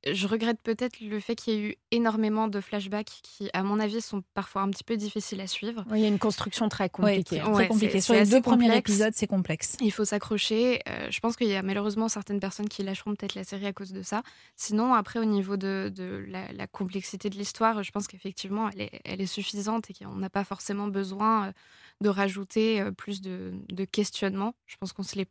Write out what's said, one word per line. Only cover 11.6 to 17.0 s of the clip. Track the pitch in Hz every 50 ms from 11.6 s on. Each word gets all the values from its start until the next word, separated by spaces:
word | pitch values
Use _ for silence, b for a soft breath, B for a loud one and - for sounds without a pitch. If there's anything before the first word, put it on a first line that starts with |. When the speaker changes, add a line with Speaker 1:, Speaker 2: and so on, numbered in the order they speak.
Speaker 1:
malheureusement | 185 190 196 202 202 214 202 220 220 226
certaines | - 208 196 - 202 202
personnes | 190 196 - - 208
qui | 208 - - 196
lâcheront | 196 190 - - 208 208
peut-être | - - 196 -
la | 196 190
série | - - 196 202
à | 202 196
cause | - 202 185 185
de | 190
ça. | 185 - - 214 247 b b b b b b
Sinon, | - - - 208 214 233 254 254
après, | 226 196 - - 233
au | 226
niveau | 220 208 202 190 190 202
de, | 196 190 196 196 190 190 202 190
de | 190 185 180 196 196 196
la, | 196 190 185 190 -
la | - 196 202
complexité | 190 - - 202 185 185 196